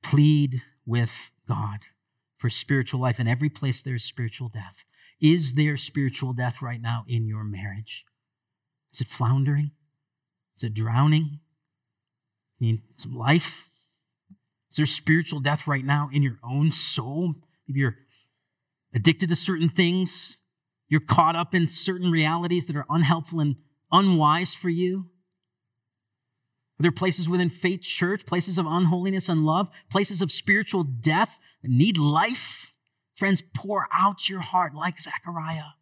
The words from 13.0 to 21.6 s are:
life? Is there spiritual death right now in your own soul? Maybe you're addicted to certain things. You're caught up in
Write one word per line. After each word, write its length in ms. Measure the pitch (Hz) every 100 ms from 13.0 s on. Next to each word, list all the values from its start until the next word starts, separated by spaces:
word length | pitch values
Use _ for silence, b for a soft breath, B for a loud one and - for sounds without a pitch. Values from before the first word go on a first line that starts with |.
| - 120
life? 540 | 117 165 - - - _ _ _ _ _ _ - _ _ _
Is 80 | -
there 80 | 147
spiritual 540 | - - 160 160 151
death 260 | 139 147 -
right 200 | 139 135
now 240 | 147 147
in 100 | 139
your 160 | 139 113
own 280 | 120 135 156
soul? 600 | - - - 120 147 175 151 _ _ -
Maybe 120 | 135
you're 180 | 135 104 b b b _ _ _ _ _ _
addicted 360 | 120 107 160 185
to 60 | 170
certain 340 | - 175 165
things. 680 | - 170 180 180 - - - _ _ _ _ _
You're 140 | 151
caught 340 | 151 - 160 165
up 200 | 170
in 120 | 185